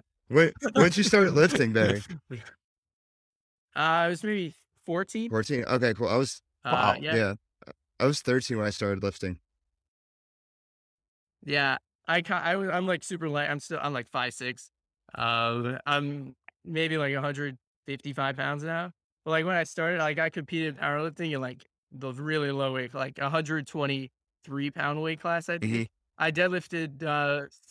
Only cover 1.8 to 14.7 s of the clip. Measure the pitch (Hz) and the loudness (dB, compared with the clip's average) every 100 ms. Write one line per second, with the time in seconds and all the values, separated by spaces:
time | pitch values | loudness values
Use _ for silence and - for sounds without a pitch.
1.8 | 104 101 - 165 _ 120 - - _ _ | 4 2 -4 -14 _ -14 -14 -20 _ _
2.8 | _ _ _ _ _ _ _ _ _ - | _ _ _ _ _ _ _ _ _ -2
3.8 | 160 165 170 175 214 208 165 - _ _ | 2 2 2 0 -2 -2 -4 -10 _ _
4.8 | - 175 190 226 226 113 110 135 - 123 | -4 -4 -2 -4 0 0 0 -2 0 2
5.8 | 120 104 107 117 135 - _ _ 127 123 | 2 2 2 2 2 -4 _ _ 0 2
6.8 | 104 98 147 160 101 101 _ _ - - | 4 2 0 2 2 -2 _ _ -20 -20
7.8 | _ _ 131 147 - 127 - 113 104 - | _ _ 2 2 0 0 0 -2 -2 0
8.8 | 101 95 98 - 95 90 _ _ _ _ | -2 0 -2 -4 -6 -8 _ _ _ _
9.8 | _ _ _ _ _ _ _ _ _ _ | _ _ _ _ _ _ _ _ _ _
10.8 | _ _ _ _ _ _ 143 143 139 131 | _ _ _ _ _ _ -2 0 2 -2
11.8 | - _ - 170 175 180 165 190 190 180 | -6 _ 0 0 0 -2 0 0 0 -2
12.8 | 185 175 - 175 160 143 147 147 - 156 | 0 -2 -4 -6 -4 -2 -2 -6 -6 -6
13.8 | 147 135 120 131 123 - 127 117 - | -4 -4 -6 -4 -4 -4 -8 -8 -16